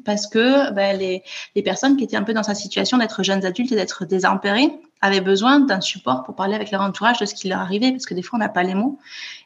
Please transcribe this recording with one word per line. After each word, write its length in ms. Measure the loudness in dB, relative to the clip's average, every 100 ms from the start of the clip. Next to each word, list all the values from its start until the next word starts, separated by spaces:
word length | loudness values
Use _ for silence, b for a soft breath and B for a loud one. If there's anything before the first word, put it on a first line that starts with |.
parce 220 | -2 -4 0
que, 460 | 2 4 4 2
ben, 260 | 0 0 0
les, 240 | -2 -4 B B B
les 80 | -2
personnes 340 | -2 0 2 2
qui 60 |
étaient 140 | 2 -2
un 80 |
peu 80 | -2
dans 100 | -2
sa 140 | -2 -4
situation 420 | -4 -2 2 2
d'être 240 | 2 0
jeunes 240 | 0 0 -2
adultes 240 | -2 -2
et 60 | 0
d'être 280 | -2 -6
désempérées 680 | -2 2 2 2 2 2 2 0 -14 _
avaient 200 | 2 2
besoin 400 | 2 4 6 4
d'un 200 | 4 2
support 440 | -2 -4 -2 -2
pour 100 | -4
parler 220 | -4 -4 -2
avec 160 | -4
leur 80 | -2
entourage 400 | -2 0 2 2
de 60 | -2
ce 80 |
qui 140 | -6 -4
leur 120 | -4
arrivait, 320 | -2 0 0
parce 140 | 0 -4
que 80 |
des 80 | -8
fois, 160 | -6 -4
on 20 |
n'a 80 | -2
pas 160 | 0
les 100 | 0
mots. 240 | 0 -2 -4 B B B B